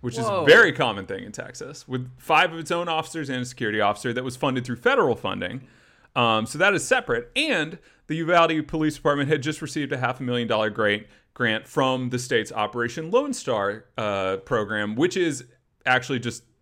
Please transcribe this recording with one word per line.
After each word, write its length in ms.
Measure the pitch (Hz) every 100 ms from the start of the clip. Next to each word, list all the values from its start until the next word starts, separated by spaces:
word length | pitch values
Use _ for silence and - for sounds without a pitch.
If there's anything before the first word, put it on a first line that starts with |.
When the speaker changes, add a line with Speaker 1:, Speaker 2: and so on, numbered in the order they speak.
Speaker 1:
which 160 | 123 165
is 80 |
Speaker 2:
Whoa. 180 | 226 196
Speaker 1:
a 40 | 147
very 260 | 190 208
common 340 | 131 131 101 95
thing 180 | 95
in 80 | 98
Texas, 540 | - 101 - 131 147 -
with 220 | 127 127 -
five 340 | - 156 180
of 60 | 165
its 120 | 160
own 180 | 175 170
officers 400 | 160 156 165 139
and 140 | 131
a 20 |
security 360 | 123 - 110 107
officer 320 | 104 104 127
that 100 | 120
was 120 | 131 127
funded 280 | 147 127
through 120 | 123 120
federal 380 | 240 269 165
funding. 520 | 113 - 98 90 123 - _ _ _ _ -
Um, 300 | 120 110 117
so 120 | 147
that 140 | 190
is 120 | 185 123
separate. 440 | 262 - 120 120 -
And 420 | 311 208 151 175 _ _ _
the 100 | 156
Uvalde 500 | 160 175 165 160 147
Police 300 | 165 156 147
Department 320 | 156 143 139
had 140 | 151
just 180 | 135 151
received 320 | 147 156 139
a 60 | 131
half 200 | 123 127
a 20 |
million 260 | 127 123 117
dollar 220 | 110 110
grant, 360 | 110 107 104 104 _ _
grant 340 | - 120 110 -
from 420 | - 131 131 127
the 80 | 123
state's 320 | 123 123 104
Operation 600 | 110 107 120 117 123 160
Lone 220 | 226 285
Star, 500 | 254 - 110 101 110 - -
uh, 400 | 107 98 95 95
program, 580 | - 120 104 107 104 110
which 200 | 175 190
is 260 | 170 131 - _ _ _
actually 340 | - 127 123 131
just 260 | 120 - _ _